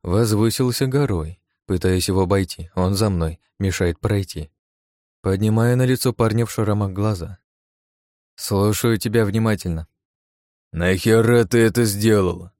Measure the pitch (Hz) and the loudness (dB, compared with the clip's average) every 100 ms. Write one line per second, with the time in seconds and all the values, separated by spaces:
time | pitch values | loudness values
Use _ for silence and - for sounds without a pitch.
0 | 87 98 117 104 113 - 127 123 135 139 | 0 0 2 2 2 2 -2 0 -2 0
1 | 143 90 78 90 _ _ - 90 92 92 | 0 -2 -4 -12 _ _ -6 -2 0 0
2 | 98 95 90 98 92 - 82 - 92 98 | 0 0 2 0 -2 -8 -10 -4 -2 0
3 | 107 90 80 80 _ _ 98 - 87 82 | 0 0 -4 -6 _ _ -4 0 -2 -2
4 | 113 104 95 - 78 _ _ _ _ _ | -2 -2 -4 -12 -14 _ _ _ _ _
5 | _ _ 98 95 107 110 117 123 127 127 | _ _ -4 0 2 2 2 2 2 2
6 | 131 - 113 110 113 - 107 104 98 92 | -2 0 0 0 -2 -2 -2 -2 -2 -2
7 | 107 95 80 92 _ _ _ _ _ _ | -2 -4 -8 -14 _ _ _ _ _ _
8 | _ _ _ - - 98 104 101 120 110 | _ _ _ -14 -4 0 2 2 0 0
9 | 113 117 107 110 110 104 90 80 80 _ | 0 0 0 0 0 -2 -4 -6 -10 _
10 | _ _ _ _ _ _ _ 82 87 92 | _ _ _ _ _ _ _ -2 0 0
11 | 113 113 113 120 110 117 113 123 113 101 | 4 4 4 4 4 4 4 2 0 2
12 | 110 107 90 85 90 | 2 4 2 -4 -12